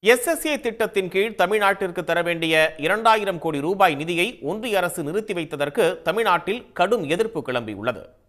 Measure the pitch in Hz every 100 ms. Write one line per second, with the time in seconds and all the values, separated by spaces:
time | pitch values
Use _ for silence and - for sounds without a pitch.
0 | 190 247 285 320 311 285 247 220 214 202
1 | 185 180 214 208 180 214 202 196 190 175
2 | 165 170 170 170 165 160 156 156 147 208
3 | 226 220 196 180 165 147 147 196 190 139
4 | 160 170 190 240 139 202 240 196 175 175
5 | 147 185 214 180 160 147 143 147 170 175
6 | - 190 220 170 - 226 - - 190 233
7 | 151 170 220 156 127 123 113 101 110 110
8 | - _